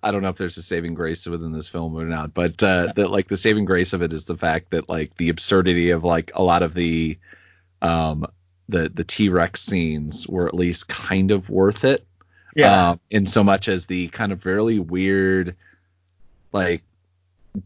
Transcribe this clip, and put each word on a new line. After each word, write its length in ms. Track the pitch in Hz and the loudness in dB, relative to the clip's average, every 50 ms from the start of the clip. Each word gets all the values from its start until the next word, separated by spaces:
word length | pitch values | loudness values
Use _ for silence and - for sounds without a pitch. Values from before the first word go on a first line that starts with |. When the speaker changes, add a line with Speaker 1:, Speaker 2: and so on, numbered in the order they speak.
| - | -2
Speaker 1:
I 80 | 107 | -2
don't 120 | 104 101 98 | -2 0 -2
know 60 | 95 | -4
if 80 | 90 | -4
there's 200 | - 95 87 - | -4 -6 -8 -8
a 60 | 85 82 | -10 -8
saving 320 | - 90 85 82 85 82 | -6 -6 -4 -4 -6 -6
grace 320 | 80 85 80 85 - - | -6 -4 -6 -6 -6 -8
within 260 | 87 85 82 82 80 80 | -8 -8 -8 -8 -8 -8
this 160 | 78 78 - | -8 -10 -10
film 260 | - 87 82 80 78 | -8 -8 -8 -6 -6
or 80 | 80 82 | -6 -6
not, 280 | 82 82 78 78 76 - | -6 -6 -6 -8 -6 -2
but, 280 | 90 87 85 80 - 107 | -2 0 0 0 2 2
uh, 220 | 98 92 90 87 | 2 4 2 0
Speaker 2:
Yeah. 60 | 82 82 | 0 0
Speaker 1:
the, 140 | 101 101 90 | 0 0 2
like, 200 | 101 98 95 - | 0 0 -2 -2
the 80 | 101 | -2
saving 280 | 95 - 110 107 107 101 | 0 2 2 2 2 2
grace 280 | 87 92 87 90 - - | 2 2 2 2 0 0
of 100 | 90 87 | -2 -2
it 100 | 80 80 | -2 -4
is 120 | 78 - | -6 -8
the 120 | - 85 | -8 -8
fact 340 | 78 - 82 80 82 - _ | -4 -2 0 0 -2 -2 _
that, 180 | 87 82 73 - | -4 -4 -4 -4
like, 280 | 87 82 78 - - | -4 -6 -6 -6 -6
the 120 | - 85 82 | -2 -2 -2
absurdity 600 | 82 - - - 101 95 90 92 87 87 85 87 | 0 -2 0 2 2 4 4 4 2 4 4 2
of, 140 | 87 82 82 | 2 2 2
like, 260 | 87 85 82 82 - - | 2 0 0 0 -2 -2
a 80 | - 92 | 0 2
lot 200 | 90 85 87 90 | 4 4 4 2
of 120 | 82 80 | 0 0
the, 440 | 90 87 82 82 82 80 78 76 - _ _ - - _ _ _ _ _ _ _ _ 85 | -2 -2 0 0 0 -2 -2 -4 -6 _ _ -20 -20 _ _ _ _ _ _ _ _ -2
um, 440 | 85 82 82 80 78 76 78 78 - - _ _ _ _ _ _ - | 0 0 0 0 -2 -2 -4 -6 -10 -12 _ _ _ _ _ _ -4
the, 200 | - 87 80 78 | -2 -2 -2 -2
the 160 | 92 87 85 | -4 -6 -8
T-Rex 580 | - - - 107 98 90 87 85 85 - - - | -6 -2 0 2 2 4 2 2 0 -2 -4 -4
scenes 640 | - 101 90 82 80 78 76 76 76 78 - - | -2 -2 0 0 -2 -2 -4 -6 -8 -8 -10 -8
were 200 | - 95 92 87 | -6 -4 -2 -2
at 80 | - - | -2 0
least 340 | 87 90 87 87 - - - | 0 0 0 -2 -4 -8 -10
kind 420 | - - - - 95 95 95 95 | -10 -10 -6 -2 0 2 2 2
of 200 | 104 98 92 101 | 2 0 0 0
worth 340 | 101 92 95 101 107 - - | 2 4 4 4 4 2 2
it. 220 | 131 139 - - _ _ _ _ _ _ _ _ - _ | 2 2 0 -2 _ _ _ _ _ _ _ _ -4 _
Speaker 2:
Yeah. 360 | - - - 101 92 90 87 | 4 6 6 6 6 6 4
Speaker 1:
Um, 100 | 85 85 _ _ | 2 0 _ _
in 160 | 104 107 98 | 0 0 2
so 180 | 92 - 113 104 | 4 4 4 6
much 240 | 101 98 95 - - | 6 4 4 2 0
as 180 | 95 90 85 | -2 -2 -4
the 220 | - 92 90 87 82 | -4 -4 -4 -4 -6
kind 240 | - - 113 98 98 | -6 -6 -6 -6 -6
of 120 | 90 - | -6 -4
really 320 | 92 92 104 107 113 117 104 | -2 0 0 2 2 0 0
weird, 800 | 87 80 87 92 95 95 98 98 95 95 95 95 90 90 90 - _ _ _ _ _ _ _ _ _ _ _ _ - - _ _ _ _ - | -2 -2 -2 -2 0 2 2 2 2 2 2 2 0 -2 -6 -12 _ _ _ _ _ _ _ _ _ _ _ _ -20 -20 _ _ _ _ -4
like, 300 | 101 92 87 87 82 - _ _ _ _ _ _ _ _ _ _ _ _ _ - 104 - | -2 0 0 -2 -4 -6 _ _ _ _ _ _ _ _ _ _ _ _ _ -12 -12 -10